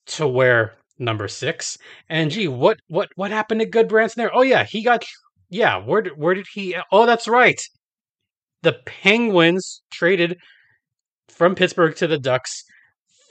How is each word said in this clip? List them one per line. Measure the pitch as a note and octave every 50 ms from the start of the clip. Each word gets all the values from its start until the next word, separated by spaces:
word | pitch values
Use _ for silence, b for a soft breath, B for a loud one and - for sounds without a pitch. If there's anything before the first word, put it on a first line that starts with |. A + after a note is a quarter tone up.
| _ -
to | - - D#3 C#3
wear | B2+ B2+ C3 B2+ B2 A#2 A2 A2 - _ _ _ _ -
number | B2 A2+ A2 G#2 G#2 F#2+
six. | - - - C3+ E3 - - - - - B B B B B B
And | D#3+ D#3+ E3 D3+
gee, | C#3+ A3+ G#3 D#3
what, | B2+ A#2+ C#3 G3 A3 - _ -
what, | E3 F3+ G3 - -
what | - F#3+ G3+
happened | G#3 A3 G#3+ - A3+ A3
to | A3 F#3
Goodbranson | E3+ A3+ A3 - A3 A3 A3 A3 -
there? | A#3 A#3 F#3+ E3
Oh | A#3
yeah, | C4 C4+ B3 D#3+ G#2+
he | - - A3 G#3+
got, | A#3+ A#3+ A3+ - - - - _ _ _ _ _ -
yeah, | F3 G3+ A3+ D#3 G#2 F#2
where | G2 A2+ D#3+ G#3
d-, | G3+ F3+ C#3+
where | D3+ D3 E3+ F#3
did | F#3+ F#3 - -
he, | G3+ G3 F#3 E3+ F3 E3+ -
oh, | - G3+ A#3
that's | A#3 A#3 A3+ - G#3+
right. | A3+ B3 B3 G3 C3+ - - - _ _ _ _ _ _ _ _ _ _ _ _ _ _ _ _ _ _ -
The | E3 - - -
Penguins | - - - - F#3+ G#3 A#3 A#3+ A3+ G3 F3 E3 E3 F3 F#3+ - - - - _ _
traded | - - F3 E3+ G3 F3 E3+ E3+ F3 F3 b b b b b b b b b _ _ _ _ _ _ _ _ _
from | - - E3+ F3+ F#3+
Pittsburgh | - F#3 E3+ - - E3+ D#3+ C#3+ -
to | F3+ D#3
the | D#3+ D3
Ducks | B2 C3 B2+ B2+ - - - - - b b b b b b b _ _ _ _ _ _